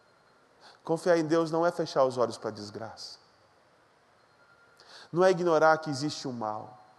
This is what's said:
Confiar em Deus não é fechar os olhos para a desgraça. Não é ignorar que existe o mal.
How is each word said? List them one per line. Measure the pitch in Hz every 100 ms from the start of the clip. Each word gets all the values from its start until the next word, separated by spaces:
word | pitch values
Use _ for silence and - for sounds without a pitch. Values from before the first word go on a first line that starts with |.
| _ _ _ _ _ _ - -
Confiar | - 165 185 170
em |
Deus | 156 165 165
não | 165
é | 170
fechar | 175 160 156
os | 131 123
olhos | 113 113
para | 113
a |
desgraça. | 107 104 101 107 - - - _ _ _ _ _ _ _ _ _ _ _ _ _ _ _ _ - - -
Não | 160
é | 185
ignorar | 180 175 156 156 156
que | 156
existe | 135 151 - 139
o |
mal. | 123 110 107 113 120 -